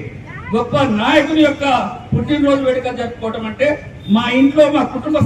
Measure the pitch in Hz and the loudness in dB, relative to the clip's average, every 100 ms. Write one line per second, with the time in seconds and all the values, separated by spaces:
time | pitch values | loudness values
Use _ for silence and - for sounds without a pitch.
0 | - - - - - 220 233 294 262 208 | -4 -14 -16 -14 -4 -2 0 0 2 2
1 | 247 302 285 311 294 - 277 247 196 - | 2 2 2 2 2 2 0 0 0 -8
2 | - - 233 294 277 277 262 254 247 233 | -4 -2 0 0 2 2 2 0 -2 -4
3 | 233 - 220 220 220 220 285 302 - - | -8 -6 -6 -6 -6 -2 -2 -2 -8 -10
4 | - 214 240 254 277 302 294 294 254 254 | 0 0 2 2 4 4 4 4 -2 -4
5 | 311 302 | -2 0